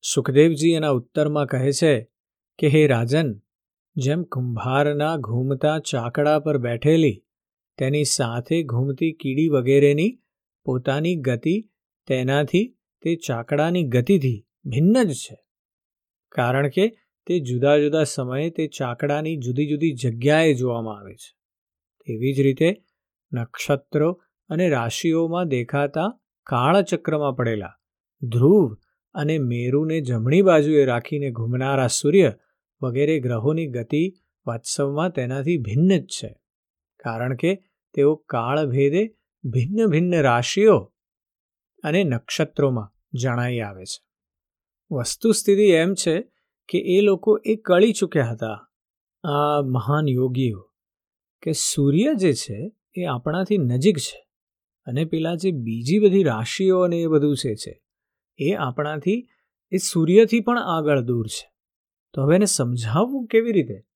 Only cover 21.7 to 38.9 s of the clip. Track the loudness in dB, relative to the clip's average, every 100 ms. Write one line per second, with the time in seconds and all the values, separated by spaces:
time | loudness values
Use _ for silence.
21.7 | _ _ _ -10 -4 -2 2 2 2 0
22.7 | 0 _ _ _ _ _ -8 -8 -10 -4
23.7 | -4 _ -2 0 -2 _ _ _ -2 0
24.7 | 0 -2 -2 0 0 0 -2 -2 -2 -2
25.7 | -2 -2 -2 -4 -6 _ _ -6 0 2
26.7 | 2 2 -2 -2 -2 -2 -2 -2 -2 -8
27.7 | _ _ _ _ _ -4 2 6 6 4
28.7 | -2 _ _ _ -6 -2 -2 -2 -2 0
29.7 | 0 0 -4 -2 -2 2 4 6 6 4
30.7 | 4 4 2 -2 -6 -6 -6 -4 -2 0
31.7 | 0 0 0 2 4 4 2 _ _ _
32.7 | _ -6 -2 0 0 -2 -2 0 -2 -4
33.7 | -6 -4 -2 -2 -6 _ _ -10 -10 -8
34.7 | -4 -4 -2 -4 -4 -6 -4 -2 -2 -2
35.7 | 2 4 2 -2 -12 -14 -16 _ _ _
36.7 | _ _ _ -8 -6 -4 -2 -2 -4 _
37.7 | _ _ 0 2 2 _ -4 -2 -2 -2
38.7 | 0 2